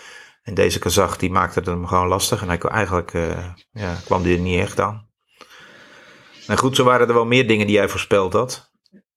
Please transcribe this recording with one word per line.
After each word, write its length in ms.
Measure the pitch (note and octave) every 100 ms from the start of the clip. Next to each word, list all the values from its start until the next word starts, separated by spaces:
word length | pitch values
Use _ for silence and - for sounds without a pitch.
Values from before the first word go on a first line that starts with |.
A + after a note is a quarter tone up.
| - - - _
En 120 | -
deze 240 | F#2+ F#2 F#2
Kazach, 380 | F2 G2 F2+ -
die 140 | F#2
maakte 280 | F#2 F2+ -
het 100 | F2+
hem 180 | F2 F2
gewoon 220 | F#2 F2+
lastig 340 | F#2+ - G#2
en 60 | F2+
hij 100 | E2+
kwa-, 120 | -
eigenlijk, 440 | G#2+ F#2+ F2+ E2+
eh, 300 | E2+ E2 E2+ F2 F2 _
ja, 220 | G#2+ F#2+ F2
kwam 180 | - F#2
die 120 | F2+ F2
er 60 |
niet 180 | F2+ F2+
echt 200 | F#2+ -
aan. 280 | G2 G#2+ - _ _ _ - - - - - - - - - - -
Nou 120 | G#2+
goed, 180 | C3 C3+
zo 80 |
waren 240 | B2 B2 A#2
er 60 |
wel 100 | A#2+
meer 220 | A#2 B2+ A2+
dingen 200 | G#2+ G#2
die 100 | G#2
jij 120 | G2
voorspeld 440 | F#2+ - G2+ F#2+
had. 380 | G#2 B2+ - _ _ _ - _